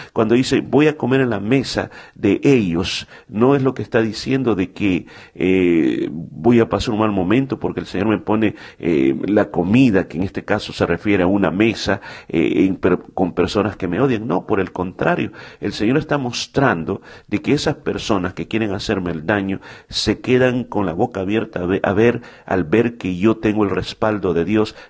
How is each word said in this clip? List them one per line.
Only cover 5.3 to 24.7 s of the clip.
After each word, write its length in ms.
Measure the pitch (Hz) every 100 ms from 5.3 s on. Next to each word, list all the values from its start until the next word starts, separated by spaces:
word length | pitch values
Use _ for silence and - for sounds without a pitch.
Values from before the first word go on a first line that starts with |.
eh, 760 | - 92 95 90 85 67 58 -
voy 480 | 76 76 - 82 120
a 100 | 113
pasar 240 | 101 110
un 60 | 104
mal 120 | 110
momento 480 | 98 90 117 135 -
porque 200 | 92 90
el 60 | 87
Señor 220 | 92 104
me 100 | 101
pone, 380 | - 110 107 - - -
eh, 360 | - 78 67 67 -
la 240 | 101 -
comida, 560 | - 90 113 135 95 82
que 100 | 76
en 60 |
este 220 | 95 - -
caso 280 | 104 -
se 120 | - 95
refiere 380 | 87 107 101
a 40 | 90
una 240 | 101 95
mesa, 500 | 85 110 98 - 98 - - -
eh, 380 | - 65 - 95
en 100 | 92
per-, 240 | 95 90 -
con 200 | - 92
personas 420 | 80 87 110 101 95
que 120 | 87
me 140 | 87
odian. 260 | 139 113 113
No, 180 | 180 -
por 140 | 104
el 120 | 92
contrario, 600 | - 92 87 - 175 - - - -
el 140 | 104
Señor 240 | - 107 139
está 200 | 156 147
mostrando 840 | 123 117 - - 135 90 78 98 - - -
de 140 | -
que 120 | -
esas 220 | 143 156 143
personas 580 | - 98 - 101 90
que 140 | - -
quieren 260 | 110 110
hacerme 380 | 98 - 101 87
el 140 | 80 78
daño 360 | 104 98 95 - - _
se 300 | - - 104
quedan 440 | - 127 127 123
con 220 | 117 101 98
la 80 |
boca 280 | 82 120 95
abierta 400 | 95 107 110 -
a 40 | 87
ve-, 160 | 95
a 100 | -
ver, 280 | 98 117 120 - - -
al 180 | 92
ver 340 | 76 101 120 120
que 180 | 98 90
yo 220 | 104 110
tengo 260 | 110 107
el 60 | 101
respaldo 640 | 90 - - 110 107 92
de 120 | 85 85
Dios, 300 | 107 107